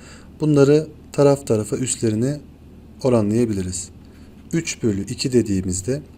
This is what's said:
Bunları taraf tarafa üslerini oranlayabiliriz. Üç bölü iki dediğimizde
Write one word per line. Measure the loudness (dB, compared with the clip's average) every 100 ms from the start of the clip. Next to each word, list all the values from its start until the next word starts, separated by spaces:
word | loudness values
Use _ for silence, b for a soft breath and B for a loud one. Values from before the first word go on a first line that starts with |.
| B B B -4
Bunları | 2 4 6 4 2 -10 -6
taraf | 2 4 2 0
tarafa | -2 -2 -4
üslerini | -6 -2 -2 0 -2 -6 -12 -20 -20 -20 -20 -4
oranlayabiliriz. | 0 2 2 0 0 -2 -6 -8 -12 -18 B B B B -8
Üç | -6 -6 -4
bölü | -2 -2
iki | -6 -6 0
dediğimizde | 0 2 -2 -2 -4 -6 -8 -10